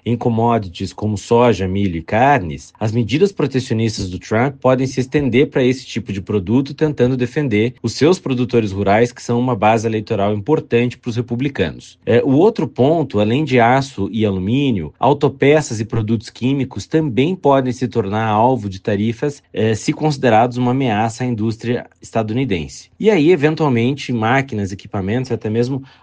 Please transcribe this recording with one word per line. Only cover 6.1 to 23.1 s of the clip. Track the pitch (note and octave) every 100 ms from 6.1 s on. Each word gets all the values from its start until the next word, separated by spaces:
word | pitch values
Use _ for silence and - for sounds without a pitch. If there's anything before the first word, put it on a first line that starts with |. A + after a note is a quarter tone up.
de | G2
produto, | F#2 G#2 F2+ B2 C#3
tentando | C#3+ D#3 C#3+ B2 B2+
defender | B2 D#3 C#3+ G#2 A#2 -
os | A2+
seus | - D3+ F#3
produtores | C3+ B2 B2 A#2+ G#2+
rurais, | F#2+ G2 G#2+ A#2+
que | -
são | - A#2+
uma | B2+
base | A2 G#2+ A2+ A2
eleitoral | G#2+ G#2+ G#2 G2+
importante | G#2 G2+ D3+ D3 A#2+ A#2+ -
para | B2
os |
republicanos. | A2+ A2+ A#2+ C3+ - F2 - - _
É, | - A2+
o | C#3+
outro | C3+ G#3 A3+ C#3
ponto, | - C3+ E3+ C#3+ G#2
além | G#2+ C3+
de | D3 B2
aço | A#2 C3+ C3+ - F#2+
e | A2+ G#2
alumínio, | F#2+ F#2+ C3 C#3 G2+ D2+ -
autopeças | C3 C#3 C#3+ C#3 C#3 D3+ C#3+ A2
e |
produtos | A2 A2+ G#2+ A2+ -
químicos | - B2+ C#3 C3+ G2+ -
também | D#3+ D#3 G#2+ D3+ F#3
podem | C#3+ C3+ B2+
se | A#2 B2
tornar | A#2 G2 G#2+ A2+
alvo | G#2+ B2 B2+ G#2
de | F#2
tarifas, | - G2+ A2 A2+ D3 - _
é, | - A2 G#2+
se | -
considerados | D#3 D#3 C3+ C3 G#2+ B2 A#2+
uma | B2
ameaça | C3 B2+ G#2
à | A2+ - B2
indústria | G#2+ A2+ A2 A#2 A#2+ - _
estadunidense. | - A#2 G#2+ A#2+ C#3 F2 C#2+ - - -
E | G3